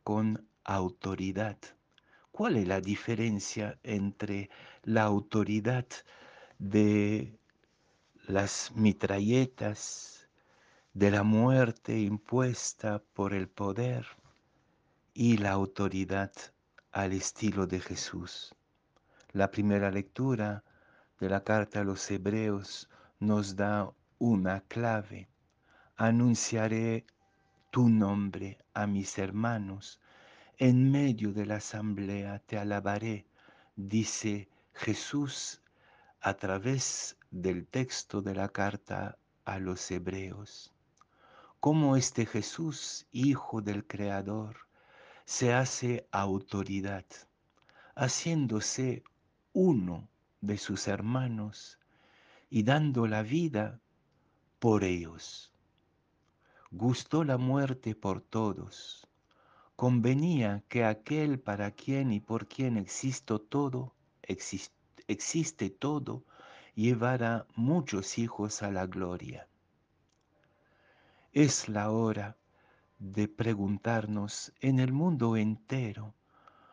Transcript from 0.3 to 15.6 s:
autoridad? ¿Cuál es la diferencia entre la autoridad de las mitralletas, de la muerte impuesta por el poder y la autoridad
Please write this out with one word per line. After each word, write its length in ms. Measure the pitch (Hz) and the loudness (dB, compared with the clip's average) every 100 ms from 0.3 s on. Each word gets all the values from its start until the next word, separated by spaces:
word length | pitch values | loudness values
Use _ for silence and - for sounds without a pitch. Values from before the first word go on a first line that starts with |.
| 110 - _ | -2 -8 _
autoridad? 920 | - 98 92 - 95 92 95 95 110 101 - - _ _ _ _ _ | -4 -2 -2 -4 -6 -4 -4 -2 -4 -6 -18 -20 _ _ _ _ _
¿Cuál 240 | - 226 131 | -4 0 2
es 100 | 90 | 2
la 140 | 95 | 0
diferencia 1000 | 95 101 - 113 113 104 - 113 104 - | 0 -4 -2 0 0 -2 -4 -6 -6 -8
entre 680 | - 104 101 - 104 101 98 - - - | -4 -2 -2 -4 -6 -6 -6 -14 -20 -12
la 220 | - 110 | 0 4
autoridad 840 | 107 101 - 110 104 107 107 127 - - - - - - - - | 6 4 2 0 2 2 2 0 -2 -10 -18 -20 -20 -20 -20 -10
de 800 | 98 107 104 104 104 107 120 - _ _ _ _ _ _ _ _ - | 2 6 6 6 4 0 -4 -12 _ _ _ _ _ _ _ _ -2
las 440 | 95 95 - - | 0 0 -2 -6
mitralletas, 1500 | 113 107 92 95 98 104 127 127 - 110 107 - - - - - _ _ _ _ _ _ | 4 4 4 0 2 4 4 2 -2 -6 -4 -10 -14 -16 -20 -20 _ _ _ _ _ _
de 180 | 95 101 | 4 6
la 120 | 101 | 6
muerte 760 | 104 107 123 131 117 - - 113 | 6 6 6 6 4 0 -4 0
impuesta 1040 | 101 104 - 127 127 117 - - 107 104 _ | 0 -2 -2 0 0 -2 -8 -6 -4 -4 _
por 180 | - 98 | -4 -2
el 160 | 98 92 | -2 -6
poder 580 | - 101 98 123 123 120 - _ _ _ _ _ _ _ _ _ | -4 -4 -2 -2 -4 -8 -16 _ _ _ _ _ _ _ _ _
y 240 | - 120 110 | 2 4 6
la 140 | 101 | 4
autoridad 800 | 98 | 2